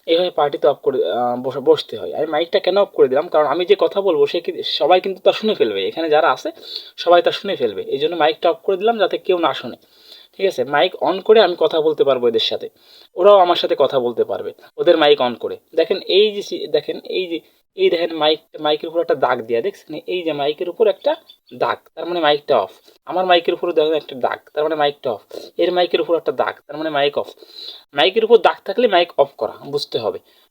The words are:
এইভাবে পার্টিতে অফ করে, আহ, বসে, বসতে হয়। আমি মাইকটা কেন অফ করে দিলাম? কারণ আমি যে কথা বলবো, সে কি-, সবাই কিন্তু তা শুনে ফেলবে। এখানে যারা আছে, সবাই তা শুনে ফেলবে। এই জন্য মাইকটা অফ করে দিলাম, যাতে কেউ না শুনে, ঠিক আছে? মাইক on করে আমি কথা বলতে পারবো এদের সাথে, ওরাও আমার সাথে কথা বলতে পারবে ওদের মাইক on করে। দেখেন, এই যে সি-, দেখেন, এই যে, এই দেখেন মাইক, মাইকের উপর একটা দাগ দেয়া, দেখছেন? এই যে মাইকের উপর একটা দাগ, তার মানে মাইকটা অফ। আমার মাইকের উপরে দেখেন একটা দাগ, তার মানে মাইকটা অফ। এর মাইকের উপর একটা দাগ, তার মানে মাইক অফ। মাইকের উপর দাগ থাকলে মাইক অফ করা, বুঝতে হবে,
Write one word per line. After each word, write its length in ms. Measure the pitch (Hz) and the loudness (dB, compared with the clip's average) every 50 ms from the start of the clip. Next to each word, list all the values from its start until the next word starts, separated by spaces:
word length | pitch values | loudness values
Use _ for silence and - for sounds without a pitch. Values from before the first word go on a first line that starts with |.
| - | -4
এইভাবে 240 | - 165 165 180 180 | -2 0 0 0 -2
পার্টিতে 380 | - - 151 147 143 160 - 156 | 0 0 0 0 0 0 2 2
অফ 80 | 139 | 2
করে, 360 | - - 143 131 123 - 85 95 | 2 -2 -2 0 0 0 -2 0
আহ, 240 | 117 123 123 123 123 127 | -2 -2 -2 -2 -4 -4
বসে, 180 | 135 127 139 | -6 -6 -4
বসতে 360 | 127 151 160 147 - - - | 2 2 2 2 2 -8 -10
হয়। 160 | 110 92 - - | -10 -8 -8 -6
আমি 140 | - 143 | -6 -4
মাইকটা 320 | 160 156 151 170 170 - 196 | -4 -2 -4 -4 0 -2 -2
কেন 180 | 190 185 185 | 0 2 2
অফ 120 | 202 202 - | 2 0 0
করে 200 | - - 151 131 | -2 -8 -6 -4
দিলাম? 200 | 127 139 160 180 | -2 -2 -2 0
কারণ 180 | - 156 151 | 0 0 2
আমি 180 | 135 135 170 180 | 2 0 -2 2
যে 120 | 175 202 - | 0 2 2
কথা 220 | 175 165 - 202 | 2 -2 0 -2
বলবো, 260 | 196 196 165 147 143 | 0 0 2 2 0
সে 140 | 143 - 170 | 0 0 -4
কি-, 220 | 165 - 170 113 110 | -6 -6 -10 -8 -8
সবাই 380 | - - - 156 143 180 185 | -6 -4 0 2 4 4 4
কিন্তু 200 | 185 196 185 - - | 2 -2 -6 -2 0
তা 100 | 190 175 | 0 0
শুনে 220 | - - 220 202 | 0 0 -2 0
ফেলবে। 340 | - 143 113 101 98 95 98 | 0 0 -2 0 -2 -4 -4
এখানে 220 | - - 165 160 | -4 -4 -2 0
যারা 200 | 147 151 165 156 | 2 2 2 2
আছে, 200 | 131 - - - - - - - - - - - - | 0 0 -4 -10 -10 -10 -16 -16 -16 -16 -16 -16 -14
সবাই 260 | - - 170 175 175 170 | -6 2 4 4 6 6
তা 80 | 180 | 4
শুনে 260 | 156 - - 196 185 | 0 -2 -6 -6 -4
ফেলবে। 260 | 143 131 113 98 92 90 | -2 -2 -4 -4 -4 -8
এই 160 | 110 127 135 | -6 -4 -2
জন্য 180 | 147 156 175 | -2 -2 -2
মাইকটা 340 | 170 151 156 160 - - 175 | 0 0 0 0 0 0 0
অফ 60 | 165 - - | 0 -2 -2
করে 140 | - 196 | -4 -2
দিলাম, 220 | 180 196 220 233 220 | 0 0 -2 0 0
যাতে 200 | 190 170 - 165 | 0 -2 -2 -4
কেউ 200 | - - 185 175 | -2 -2 -2 0
না 160 | 165 147 131 | 0 -2 -2
শুনে, 220 | - - 123 101 - _ _ _ _ _ - - - - _ _ | -4 -8 -12 -14 -16 _ _ _ _ _ -20 -20 -20 -20 _ _
ঠিক 100 | - 190 | -4 -2
আছে? 180 | 190 170 - 123 | -2 -2 -2 -4
মাইক 280 | - 143 143 165 185 - - - | -2 0 0 0 0 -2 -2 -2
on 200 | 147 170 190 185 | -2 -2 -2 2
করে 180 | - 220 226 | 4 6 6
আমি 160 | 208 175 175 - | 6 4 2 0
কথা 220 | 160 156 - 160 | 0 0 2 2
বলতে 240 | 151 160 151 147 147 | 0 0 2 2 2
পারবো 240 | 139 135 123 120 120 | 2 2 2 2 0
এদের 120 | 113 113 | 0 0
সাথে, 280 | - - 113 - - - _ _ _ _ - - - _ - | -2 -2 -4 -6 -10 -12 _ _ _ _ -20 -20 -20 _ -4
ওরাও 240 | 160 175 202 202 196 | 2 6 6 8 8
আমার 180 | 180 175 170 | 6 4 2
সাথে 180 | - - 170 165 - | 0 0 -2 0 2
কথা 200 | 143 127 - 135 | 2 2 2 0
বলতে 260 | 120 120 117 110 110 | -2 -2 0 -2 -2
পারবে 280 | - 101 92 98 - - _ - - _ | -2 -2 -8 -8 -10 -14 _ -20 -16 _
ওদের 200 | - 147 165 170 | -2 4 4 4
মাইক 240 | 160 151 147 147 143 | 6 6 4 4 4
on 140 | 131 123 117 - | 2 -2 -4 -4
করে। 180 | - 98 92 - _ _ - | -8 -8 -8 -10 _ _ -2
দেখেন, 240 | 160 165 - 202 - | -2 0 0 0 -4
এই 340 | - - 170 185 214 214 202 | -2 0 2 2 2 2 0
যে 100 | 208 190 | -4 -10
সি-, 280 | - 180 165 - - | -8 -8 -10 -8 -2
দেখেন, 300 | 151 151 147 - 160 185 - | -2 -2 -2 -2 -10 -10 -10
এই 220 | - - 180 185 | -8 -6 -6 -4
যে, 140 | 175 165 156 - _ _ _ _ _ _ | -4 -6 -10 -10 _ _ _ _ _ _
এই 160 | 190 190 190 | 0 0 0
দেখেন 220 | 175 165 170 165 165 | 0 0 -2 -4 -4
মাইক, 280 | 160 151 156 160 156 _ _ - 170 | 0 0 0 0 0 _ _ -12 -4
মাইকের 280 | 151 151 156 151 - 170 | -2 -2 -2 -2 -4 -6
উপর 120 | 156 170 | -4 -2
একটা 140 | 165 165 170 | 0 0 0
দাগ 320 | 135 135 127 127 123 113 | 0 2 0 0 0 -2
দেয়া, 140 | 117 117 117 | -2 -2 -2
দেখছেন? 400 | - 196 196 - - - 156 147 - | -2 -2 -6 -8 -14 -14 -14 -12 -8
এই 160 | - 165 185 170 | -6 -6 -4 -4
যে 100 | 160 151 | -4 -4
মাইকের 360 | 147 139 147 151 - 180 175 | -2 -2 -4 -4 -4 -6 -6
উপর 200 | 170 - 233 208 | 0 0 2 2
একটা 280 | 190 - - 285 311 - _ _ - _ _ _ - | 2 0 0 -2 -2 -2 _ _ -20 _ _ _ -6
দাগ, 240 | 123 - 117 - - _ _ - | -4 -2 -2 -2 -4 _ _ -14
তার 120 | 160 165 | -12 -8
মানে 140 | 165 175 175 | -6 -4 0
মাইকটা 380 | 160 147 147 147 - - 143 113 | 2 2 2 2 2 2 2 2
অফ। 120 | 95 95 - - _ _ _ _ _ | 2 0 -6 -16 _ _ _ _ _
আমার 220 | - 147 180 185 | -6 -4 -2 2
মাইকের 280 | 185 180 175 170 - 175 | 4 4 2 4 0 -2
উপরে 180 | 170 - 175 170 | -2 -2 -2 0
দেখেন 220 | 156 151 156 165 | 0 2 2 0
একটা 220 | 151 147 - 139 | -2 -4 -6 -12
দাগ, 220 | 127 117 107 98 - _ _ - | -6 -4 -4 -4 -6 _ _ -6
তার 100 | 147 151 | -4 -2
মানে 100 | 156 160 | -2 0
মাইকটা 360 | 151 147 143 143 _ - 131 110 | 0 0 -2 -2 _ -6 -6 -6
অফ। 80 | 98 - _ - - - - _ | -6 -8 _ -18 -18 -18 -12 _
এর 160 | - 170 180 180 | -2 0 0 2
মাইকের 280 | 180 180 175 - 165 | 0 0 0 0 -2
উপর 160 | - - 170 | -2 0 -2
একটা 160 | 156 - - 139 | -2 -2 -2 -2
দাগ, 220 | 123 117 110 - - _ | -2 -2 -2 -4 -8 _
তার 100 | - 143 | -16 -12
মানে 140 | 147 156 160 | -8 -6 -4
মাইক 280 | 151 139 143 147 143 131 | -2 0 0 0 -2 -4
অফ। 100 | 104 - - _ - _ - - - - - - _ _ - | -6 -8 -10 _ -20 _ -20 -20 -18 -18 -18 -20 _ _ 0
মাইকের 300 | 143 151 185 190 226 214 | 2 2 2 2 2 2
উপর 140 | 214 240 214 | 6 6 6
দাগ 180 | 170 180 156 - - | 6 4 0 0 -6
থাকলে 240 | - 196 - 247 240 | -8 -4 0 0 2
মাইক 240 | 196 175 175 - - - | 4 2 0 0 2 0
অফ 100 | 143 139 - | 0 0 0
করা, 160 | - - - - - - | -8 -8 -8 -8 -10 -14
বুঝতে 320 | 143 143 147 - - - 139 | -8 -6 -6 -6 -6 -6 -4
হবে, 200 | 113 101 92 - _ _ _ _ _ _ | -4 -4 -6 -6 _ _ _ _ _ _